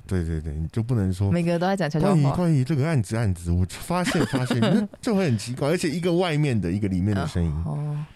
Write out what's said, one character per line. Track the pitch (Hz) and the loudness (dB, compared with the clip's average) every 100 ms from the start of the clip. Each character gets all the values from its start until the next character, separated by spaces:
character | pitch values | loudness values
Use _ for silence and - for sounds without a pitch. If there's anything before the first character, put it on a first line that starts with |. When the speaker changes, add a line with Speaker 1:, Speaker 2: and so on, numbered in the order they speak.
| - | -4
Speaker 1:
对， | 92 82 | -2 -2
对， | 80 | -2
对， | 78 | -4
你 | 73 80 | -6 -4
就 | - | -2
不 | 113 123 | -2 0
能 | 95 | 0
说， | 92 98 | 0 0
Speaker 2:
每 | 170 | 2
个 | 170 175 | 2 0
都 | 180 | 0
在 | 190 | 0
讲 | 156 | 0
悄 | 151 | 2
悄 | 180 180 | 4 4
话。 | |
Speaker 1:
“关 | 139 | 4
于， | 135 | 2
关 | 175 | 2
于 | 151 | 2
这 | 127 156 | 2 0
个 | 147 | 0
案 | 151 | 0
子， | 101 110 | 0 0
案 | 117 | 0
子， | 90 87 | -2 0
我 | 87 90 | 0 0
发 | - - 175 | -4 -4 -2
现， | 175 180 - | 0 0 0
发 | - 127 | -2 0
现。” | 226 | 2
Speaker 2:
<laughs> | |
Speaker 1:
那 | 220 196 208 - | 2 2 0 -4
就 | - 202 | -2 2
会 | 185 | 2
很 | 208 | 0
奇 | 120 | -2
怪， | 131 143 | -2 0
而 | 180 | 0
且 | 180 | 0
一 | 151 | -2
个 | 175 | 0
外 | 170 185 147 | 2 2 2
面 | 151 113 | 2 0
的， | 87 | 0
一 | 98 | 0
个 | 104 | 0
里 | 92 | 0
面 | 98 | 0
的 | 104 147 | 0 -2
声 | 92 | 0
音。 | 85 76 82 | 0 -2 -4
Speaker 2:
哦， | 73 | -4
Speaker 1:
对 | 147 147 | -4 -6
啊。 | 151 | -8